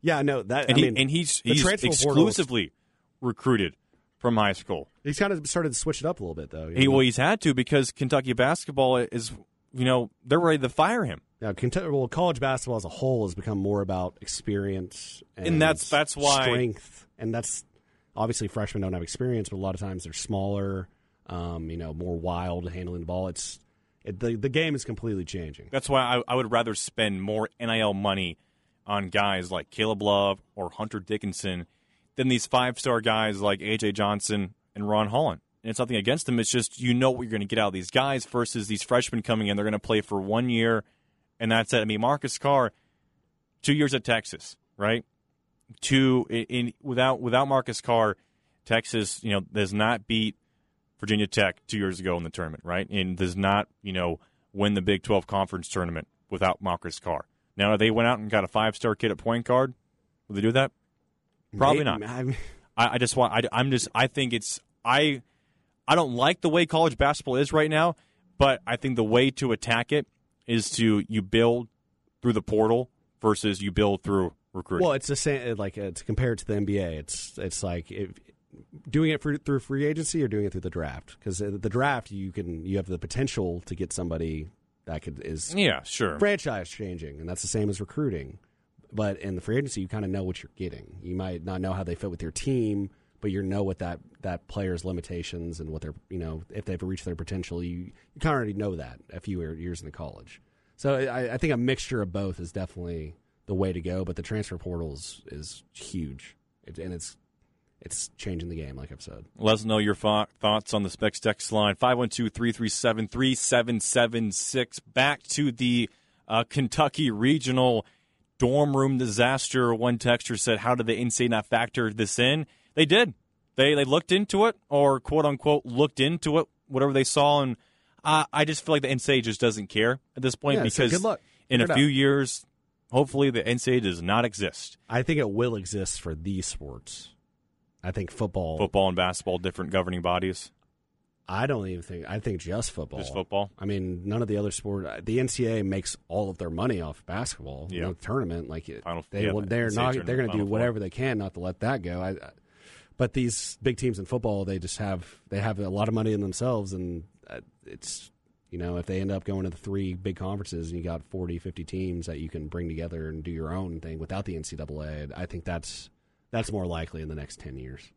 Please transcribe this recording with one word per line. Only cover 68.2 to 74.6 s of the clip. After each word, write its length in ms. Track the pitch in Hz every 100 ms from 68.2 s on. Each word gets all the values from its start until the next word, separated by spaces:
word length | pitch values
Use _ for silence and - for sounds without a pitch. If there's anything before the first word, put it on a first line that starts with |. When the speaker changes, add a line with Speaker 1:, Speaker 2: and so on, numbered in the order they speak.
| _ _
Speaker 2:
but 240 | 139 131 -
I 100 | 120
think 200 | 135 120
the 80 |
way 260 | 107 120 135
to 200 | 131 135
attack 400 | 110 - 117 120
it 140 | 147 135 _ _ _ -
is 240 | 117 104
to, 340 | - 113 107 -
you 120 | 110
build 480 | 95 113 117 120 117 _ _ _ _ _
through 100 | 120
the 80 | 107
portal 480 | - 110 110 117 127 _ _ _
versus 400 | 110 104 110 95
you 100 | 101
build 320 | 92 104 98
through 300 | - 98 90 - _
recruiting. 320 | 95